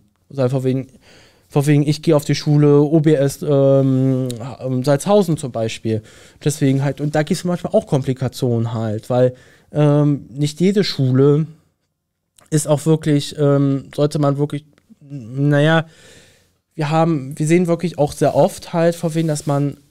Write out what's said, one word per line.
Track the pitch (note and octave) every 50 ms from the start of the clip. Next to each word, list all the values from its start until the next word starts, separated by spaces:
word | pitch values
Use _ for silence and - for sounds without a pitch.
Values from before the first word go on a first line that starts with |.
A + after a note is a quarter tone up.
| _ _ _ _ _ _
Also | - C#3 C3 B2
von | C3+ C3+ B2+
wegen, | C3 B2+ C3+ B2+ C3 - - _ _ - - _ _ _ _ _ _
von | - D3 C#3
wegen, | D3+ D3+ C#3+
ich | D3 C#3+ D3 - -
gehe | E3 D#3
auf | D3 D3
die | - C#3+
Schule, | - - D#3 D3 D3 D3 D3 C#3+ C#3+
O | D3 D3 D#3 E3
B | D3 D#3 D#3
S, | C3+ C#3 C#3+ - -
ähm, | C#3+ D3 C#3+ C#3 C#3 C3+ C3+ C3+ C3+ C3+ C3 C3 C3 C3+ C3 B2+ C3 B2+ B2 A2+ A2 C3+ A#2+ - - C3 C3 B2+ B2+
Salzhausen | D3 C#3+ C#3 - F#3+ G3+ G#3 G3 E3+ D#3 -
zum | - B2+
Beispiel. | - A#2 A2+ A2+ - - - A2 A2 G#2 G#2+ - - - - - _ _ -
Deswegen | D3+ D3 - C#3+ C3+ C3+ C3+ C#3
halt, | C#3+ C#3 -
und | C#3+ D3+ D3
da | D#3 D3+
gibt's | - F#3+ - -
manchmal | F3+ F3 E3+ - - -
auch | G#3+ - -
Komplikationen | - C3+ C3+ - B2+ - C3 A#2+ - - - B2+ A#2+ A#2 A#2 A2+
halt, | A#2 A2+ A2+ A2 G#2 A2 - -
weil, | B2+ B2 B2+ B2+ B2+ - _ _ _ _ _ _ -
ähm, | D3+ D3+ D3 C#3+ D3 D3 D3 C#3+ C3+ - -
nicht | G#2 C#3 D3 D3 - -
jede | F3 G3 G3+ G#3 F#3
Schule | - - - C3+ B2+ B2+ B2+ C3+ D3 C#3+ D3+ D#3+ D3+ - _ _ _ _ _ _ _ _ _ _ _ _ _ _ _ _ _ _ -
ist | D#3 D3+ - C#3+
auch | D3+ C#3 -
wirklich, | D#3+ D#3+ D3+ D#3 D#3+ D3 C#3+ D3 - - -
ähm, | D3 C#3+ C#3+ C#3 C#3+ C#3 C3+ C3+ C3 - -
sollte | - D3 D3+ D3+ D#3+
man | D3 C#3+ C#3 C#3
wirklich, | D3 D3 - D3 D3 _ _ _ _ _ A3+ _
naja, | D3+ C#3 C#3+ C#3+ A#2 G#2 B2+ C3+ C#3 D3 D3 C#3+ C#3+ D#3 D#3+ E3 D#3+ E3 - _ - - - - _ _ _ _ _ _ _ _ _ _ _
wir | - D#3 D3
haben, | D#3+ D#3+ E3 E3+ E3 C#3+ B2+ C3 D3 -
wir | D#3 D3+
sehen | E3 F3+ F#3
wirklich | E3 E3+ E3+ F3+ F3 - -
auch | C#3+ D3
sehr | - - D#3 C3+ -
oft | C3+ D3+ G3 - - - - -
halt, | E3+ E3 E3+ E3+
von | E3+ - E3 D#3
wegen, | E3 E3 D#3+
dass | D3+ D3 - D3+
man | C#3+ C#3+ C#3+ C#3+ - - _ _